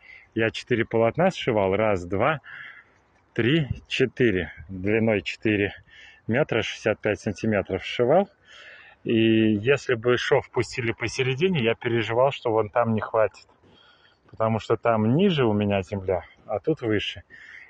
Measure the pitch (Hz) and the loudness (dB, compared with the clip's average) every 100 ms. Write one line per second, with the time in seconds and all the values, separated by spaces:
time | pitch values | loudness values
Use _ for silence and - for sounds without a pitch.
0 | - - - 110 113 - - 117 113 113 | -12 -20 -8 -2 -2 -2 -2 -2 0 2
1 | 113 147 185 - - 107 95 98 110 95 | 2 2 0 0 -2 2 2 2 2 0
2 | 87 98 131 151 - - - - _ _ | -2 -2 0 -2 -8 -20 -20 -20 _ _
3 | _ _ _ - 113 160 131 - - - | _ _ _ -2 0 0 -2 -6 -8 -2
4 | 127 - 120 92 80 - - 95 95 110 | -2 2 2 2 -2 -10 -14 -8 0 2
5 | 113 104 - - 113 104 101 - - - | 2 0 -2 -4 0 2 0 -4 -20 -20
6 | - - - 120 156 117 95 - 113 104 | -20 -12 -2 -2 0 -2 -2 -4 -2 0
7 | 107 101 113 - 110 101 92 95 - - | -2 -2 -4 -4 0 0 0 -4 -4 -2
8 | 120 175 196 _ - - - - - - | 2 4 2 _ -20 -20 -20 -20 -20 -10
9 | - 117 113 110 110 107 117 139 - 120 | -2 2 4 4 4 2 0 0 0 -2
10 | 120 123 - 135 - - - - 117 - | 0 0 2 0 0 -6 -6 -4 -6 -4
11 | 117 - 127 131 190 165 113 117 117 117 | -6 -4 -4 0 0 2 0 0 -2 -2
12 | 107 113 139 - 120 110 107 120 113 110 | 0 2 2 0 0 0 2 0 0 0
13 | - 113 107 - - _ _ _ _ _ | 0 0 0 -2 -20 _ _ _ _ _
14 | _ _ _ - 110 110 - 117 120 113 | _ _ _ -4 -2 -2 -2 0 2 2
15 | 107 139 202 151 117 104 104 98 92 101 | 2 2 2 2 2 2 0 -2 -2 -6
16 | 92 90 - _ - 107 - 156 117 104 | -4 -4 -6 _ -8 -6 -4 -4 -2 -2
17 | - 92 - - - - - | -4 -10 -18 -20 -20 -20 -20